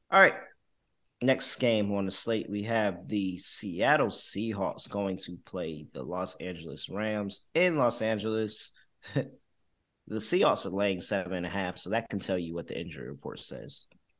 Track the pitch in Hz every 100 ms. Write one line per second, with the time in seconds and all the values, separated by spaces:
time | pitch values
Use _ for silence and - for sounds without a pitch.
0 | _ 185 175 - - - _ _ _ _
1 | _ _ 127 131 - - 123 110 101 101
2 | 98 - 113 110 - 104 110 113 104 87
3 | - 104 95 90 - - 101 87 123 151
4 | 110 - - 101 113 101 90 - - 101
5 | 98 92 - 87 - 92 87 76 73 69
6 | 67 90 92 - 90 82 80 73 - 98
7 | 107 107 101 - - 165 180 156 120 -
8 | 113 107 110 110 107 - - - _ _
9 | - 139 - - _ _ _ _ _ _
10 | - 107 - 180 165 104 95 98 101 92
11 | - 101 87 90 87 98 92 - 92 113
12 | 113 101 - 92 82 85 - - 85 71
13 | 62 71 64 - - 64 53 - - _
14 | _